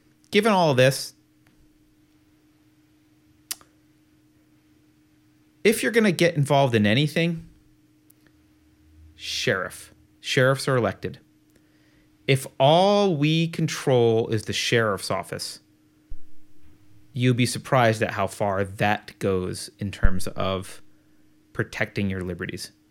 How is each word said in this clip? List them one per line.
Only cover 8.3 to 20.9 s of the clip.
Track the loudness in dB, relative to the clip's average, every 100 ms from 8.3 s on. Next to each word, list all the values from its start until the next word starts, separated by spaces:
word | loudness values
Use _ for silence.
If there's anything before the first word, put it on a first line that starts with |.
| _ _ _ _ _ _ -20 -20
sheriff. | -16 -10 -4 -2 -2 -6 -12 -20 _ _ _
Sheriffs | -4 2 2 2 0
are | 0
elected. | 0 -2 -10 -12 _ _ _ _ _ _ _ _ _ _ 0
If | 0 -2 2
all | 4 6 4 2 2 2
we | 2 2 0
control | -2 -4 -4 0 2 4 2 0
is | -4
the | -4
sheriff's | -6 0 0 0 -2 -4
office, | -6 -6 -10 -12 -14 _ _ _ _ _ -8 -6 -10 -12 -16 -18 -20 -20 -20 -12
you'll | -2 0
be | 2 0
surprised | -2 -2 2 2 2
at | -2
how | -2 -6
far | -2 -2 -2
that | -4 -2 -2 -2 -6 -6
goes | -2 -2 -4 -8 -14 -10
in | -10
terms | 4 4 6 0
of | -2 -4 -4 -8 -16 -20